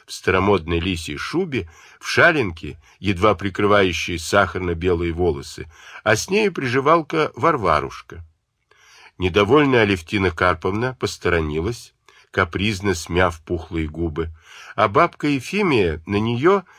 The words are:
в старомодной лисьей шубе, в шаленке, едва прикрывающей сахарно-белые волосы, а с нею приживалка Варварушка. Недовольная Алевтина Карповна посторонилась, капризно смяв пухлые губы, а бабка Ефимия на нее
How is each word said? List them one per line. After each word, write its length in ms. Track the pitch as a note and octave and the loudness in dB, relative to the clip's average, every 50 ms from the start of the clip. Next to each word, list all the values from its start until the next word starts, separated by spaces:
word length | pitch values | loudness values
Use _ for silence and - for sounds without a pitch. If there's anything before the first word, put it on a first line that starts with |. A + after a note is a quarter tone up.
| _ | _
в 80 | - - | -18 -16
старомодной 640 | - - - F#2 F#2 F#2+ G2+ G2+ F2+ D#2 E2 E2+ E2 | -6 -2 0 2 2 4 4 2 2 0 -2 -2 -2
лисьей 380 | D#2+ F#2+ F#2 E2 - D#2 D2 | -2 -2 -4 -4 -6 -8 -10
шубе, 520 | C#2 - - - D#3+ G3 E3+ C3+ A#2 F2+ - - - - - - - | -10 -8 -6 -4 -4 -4 -4 -4 -6 -8 -8 -14 -20 -20 -20 -20 -14
в 80 | - | -10
шаленке, 720 | - - - C#3 E3+ E3+ D3+ A#2+ F#2+ E2 - - D2+ C2+ - _ _ _ - | -2 2 6 6 6 6 4 0 -2 -4 -8 -12 -14 -14 -16 _ _ _ -6
едва 360 | - F#2+ G2+ E2+ G2 G#2+ G2+ | -4 -2 0 2 4 2 2
прикрывающей 840 | F2 G2 G2+ F2+ - G#2 G2+ G#2 G2+ G2 F#2 E2+ E2 - - F2 E2 | 2 -2 -6 -2 0 2 4 6 6 4 4 2 -2 -4 -6 -6 -6
сахарно-белые 920 | - - - G2+ G2 F#2 - G2 F#2 F2 F2 E2 E2+ F2+ F2 E2 E2+ E2+ E2 | -4 0 2 2 2 2 -2 -4 -4 -4 -4 -2 0 0 0 0 0 -2 -2
волосы, 580 | E2 F2+ E2+ D2+ C#2 C#2 - - - - - - - - - - - - | 0 0 0 0 -2 -6 -12 -14 -14 -14 -16 -18 -20 -20 -20 -14 -6 -2
а 140 | - A2+ | 0 0
с 120 | A2 - - | 0 0 -2
нею 220 | F#3 G#3 A3 G3 | 0 0 0 0
приживалка 800 | E3+ F3 C#3+ B2 A#2 C3+ C3 C#3+ E3 E3+ D3+ - - D#3+ D3+ - - | -2 -4 -4 -2 -2 0 2 2 2 2 2 -2 -2 -2 -2 -4 -4
Варварушка. 880 | - B2 E3 E3 C3+ G2+ F2 D#2 D2+ C2+ C2 - - - - - E2+ E2+ - _ _ _ _ _ _ _ _ _ _ _ _ - - - - _ | -2 0 0 0 0 2 2 2 0 0 -4 -8 -14 -18 -18 -18 -20 -20 -20 _ _ _ _ _ _ _ _ _ _ _ _ -20 -20 -20 -18 _
Недовольная 640 | - F2 F#2 E2+ G#2 G2+ G2 B2+ D3+ D3 C#3 C3 A#2+ A2 | -4 -2 0 2 2 4 6 6 6 6 6 4 4 4
Алевтина 480 | G2+ G2+ F2 - - - G#2 G2 F#2 | 4 2 0 -2 -4 -2 0 0 0
Карповна 640 | F2 - F#2+ F2+ F2 E2 - F#2+ G2 G#2+ A#2+ C3 C3 - | 0 2 2 2 2 0 -2 -4 -4 -2 -4 -6 -6 -4
посторонилась, 960 | - G2+ - - - F2 F2 E2+ D#2+ D#2 D2 D#2 E2+ G#2 A#2+ - - - _ _ _ _ _ _ _ _ | -6 -6 -6 -4 -2 0 0 0 0 -2 -2 -4 -4 -4 -6 -8 -12 -20 _ _ _ _ _ _ _ _
капризно 640 | - G2 F#2+ F2 - E2+ F#2 A2 G#2+ F#2 G#2 G2+ F#2 | -2 -2 -2 0 -2 -2 -2 -2 -2 -2 -2 -2 -4
смяв 460 | E2+ - - E2+ F2 F#2 F2 D#2+ - | -4 -4 -4 0 2 2 2 0 -4
пухлые 460 | _ - F2+ E2 - - - E2 D#2+ | _ -8 -8 -8 -8 -6 -6 -6 -6
губы, 440 | D#2 D2+ D#2+ E2+ E2 D2 E2+ E2 E2 - - _ - - - - - - | -6 -6 -6 -6 -6 -4 -6 -8 -8 -10 -16 _ -20 -20 -20 -20 -8 -2
а 140 | - G#2+ G#2+ | 0 0 2
бабка 380 | G2 C#3+ E3+ E3 - - - | 4 2 2 2 0 -4 -2
Ефимия 760 | D3 C#3+ C3+ B2 - - G3+ G#3+ F3+ C#3+ A2+ F#2+ E2+ D#2 D#2 D#2+ | -2 -2 -2 -4 -4 -4 -2 0 2 2 2 2 0 -2 -4 -6
на 120 | - G2+ | -4 -2
нее 460 | G#2 A2 A#2 A#2+ A#2 C3+ F3 G3+ G3 F#3+ _ - | -2 -2 -2 -2 0 2 2 2 2 -2 _ -18